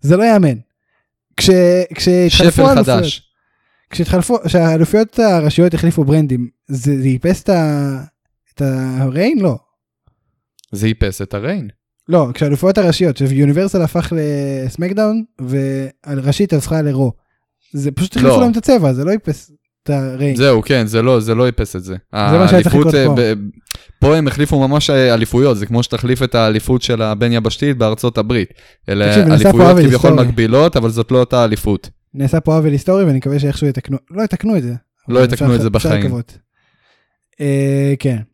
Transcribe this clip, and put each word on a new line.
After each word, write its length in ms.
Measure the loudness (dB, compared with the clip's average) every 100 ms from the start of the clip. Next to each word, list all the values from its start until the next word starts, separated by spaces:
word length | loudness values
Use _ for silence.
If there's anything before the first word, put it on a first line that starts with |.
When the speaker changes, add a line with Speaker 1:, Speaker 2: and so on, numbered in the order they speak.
Speaker 1:
זה 160 | 2 2
לא 80 |
יאמן. 300 | 4 4 2 0 -10 _ _ _ _ _ _ -4
כש-, 140 | 2 4 4 2 -2
כשהתחלפו 580 | -4 0 2 2 4 2
Speaker 2:
שפל 100 | 4
Speaker 1:
האלופיות, 240 | 4 4 2 0
Speaker 2:
חדש. 240 | 0 -6 _ _ _ _ _ _ _
Speaker 1:
כשהתחלפו, 480 | -6 -2 -2 0 -2
כשהאלופיות 760 | 0 0 2 2 2 2 0 0
הראשיות 560 | 2 2 0 2 2
החליפו 300 | 2 -2 0
ברנדים, 440 | 2 2 0 -2 -6 _ _
זה, 340 | -6 -2 -2
זה 60 | 0
איפס 340 | -2 -2 -4
את 60 | 0
ה-, 540 | 0 0 -2 -4 -8 -14 _ _ _ _
את 80 | -6 -4 -4 -6 -4
הריין? 380 | -4 0 0 0
לא. 200 | 0 -2 _ _ _ _ _ _ _ _ _ _ _
Speaker 2:
זה 140 | -4 -2
איפס 360 | 0 -4 -4
את 120 | -10
הריין. 340 | -8 -6 -8 -10 -16 _ _ -2
Speaker 1:
לא, 200 | 0 0
כשהאלופיות 440 | -2 -2 0 0 0
הראשיות, 380 | 0 0 -2 0
שוניברסל 680 | -2 2 2 2 0 -2
הפך 300 | -2 -4 -6 -6
לסמקדאון, 1080 | -4 -6 -6 -6 -8 -6 -6 -2 -2 -2 -6 _
והראשית 1120 | -6 -4 -4 -6 -8 _ -10 -6 -2 -2 0
הפכה 300 | -2 -2 -2
לרו. 300 | -2 0 -2 -4 _ _ _ _ _
זה 180 | -8 -8
פשוט 260 | -4 -4 2
החליפו 200 | 2 4
Speaker 2:
לא. 40 |
Speaker 1:
להם 100 | 2
את 40 | 0
הצבע, 360 | 2 2 2
זה 120 | 0
לא 60 | -2
איפס 400 | -4 -4 -8 -10 _ _ _
את 80 | -6
הריין. 460 | -4 -4 -4 -2 2
Speaker 2:
זהו, 260 | 2 2
כן, 240 | 2 0 0
זה 160 | 0
לא, 180 | 2 0
זה 140 | 0
לא 120 | 0 0
איפס 300 | -2 -6 -8
את 80 |
זה. 80 | -12
Speaker 1:
זה 60 | -14 _
מה 360 | -4 0 4 4
שהיה 140 | 4
צריך 120 | 4
Speaker 2:
האליפות, 120 | 2 2
Speaker 1:
לקרות 80 |
Speaker 2:
אה, 120 | 2 2
Speaker 1:
פה. 80 | 2
Speaker 2:
ב-, 160 | 0 -2 -6 -14 _ -20 _ _
פה 160 | 2 2
הם 120 | 0
החליפו 400 | -2 -2 0 2
ממש, 220 | 0 0
אה, 240 | 2 2
אליפויות, 420 | 2 0 0 0 0
זה 100 | -2
כמו 160 | -4
שתחליף 400 | -2 -4 -4 -2
את 120 | -2
האליפות 480 | 0 0 -2 -2 -4
של 200 | -2 -4
הבן 300 | -4 -2 -2
יבשתית 460 | 0 -2 -4 -4 0
בארצות 400 | -2 -2 -4 -4
הברית. 300 | -4 -2 -4 -10 _ _ -8
אלה 200 | -2 2
Speaker 1:
תקשיב, 160 | 4 4
נעשה 140 | 4
פה 60 | 4
Speaker 2:
אליפויות 220 | 6 6
Speaker 1:
עוול 120 | 6 4
Speaker 2:
כביכול 220 | 4 4
Speaker 1:
היסטורי. 180 | 4 2
Speaker 2:
מקבילות, 480 | 0 2 4 2 2
אבל 140 | -2
זאת 200 | -2 0
לא 60 | 0
אותה 260 | 2 2
אליפות. 460 | 0 0 -2 -4 -6 _ _
Speaker 1:
נעשה 260 | -6 -2 -2
פה 160 | 0 0
עוול 160 | 2
היסטורי, 320 | -2 0 0
ואני 140 | 2 0
מקווה 200 | -2 -2
שאיכשהו 280 | -2 -2 -4
יתקנו, 300 | -4 -6 -8 _
לא 120 | -6
יתקנו 340 | -4 -4 -2 -2
את 60 |
זה. 120 | -2 -10 _ _ -2
Speaker 2:
לא 100 | 2
Speaker 1:
אבל 60 |
Speaker 2:
יתקנו 220 | 2 2 0
Speaker 1:
אפשר, 100 | 2
Speaker 2:
את 40 |
זה 80 | 0 -2
Speaker 1:
אפשר 120 | 0
Speaker 2:
בחיים. 180 | -2 -2
Speaker 1:
לקוות. 320 | -6 -10 -18 _ _ _ _ _ _ _ _ _ _
אה, 540 | -4 -2 0 0 0 0
כן. 200 | -2 -4 -8